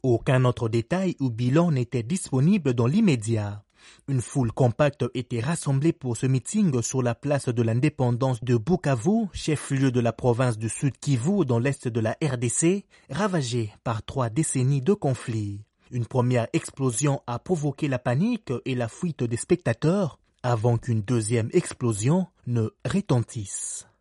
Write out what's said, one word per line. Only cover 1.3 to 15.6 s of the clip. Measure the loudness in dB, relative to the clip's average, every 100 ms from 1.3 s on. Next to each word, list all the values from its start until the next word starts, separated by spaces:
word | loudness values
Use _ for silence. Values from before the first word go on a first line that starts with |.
| 0 2 4 4
n'était | 0 0 -4
disponible | -4 -6 -2 2 4 2 2
dans | 2 2
l'immédiat. | 4 4 2 0 -2 -4 -8 _ _ -20 -18 -4
Une | -2
foule | -2 -2 -2
compacte | 2 2 4 0 0 -4
était | -4 -4 -4
rassemblée | -2 -2 0 2 0
pour | 0 -4 -2
ce | 0
meeting | 0 0 0 2 2
sur | -2 -2
la | -2
place | -2 -2 -2 0
de | 0
l'indépendance | 2 2 0 2 0 2 0 -2
de | 0 0
Bukavu, | 2 0 2 0 2 0 0
chef-lieu | -4 -2 -2 -2 2 2
de | 2
la | 0
province | 2 0 2 0 0
du | -6
Sud | -2 -2 -2
Kivu, | 0 0 2 0 2
dans | 2
l'est | 0 -2 -4
de | -2
la | -2 -2
R | -4 -2
D | -2
C, | 0 2 0 -4 _ _
ravagée | -4 0 0 0 -2 -4 -6
par | -6 -4
trois | -4 -4 -2
décennies | -2 -2 0 2 2
de | 2
conflits. | 0 0 -2 -4 -4 -6 -10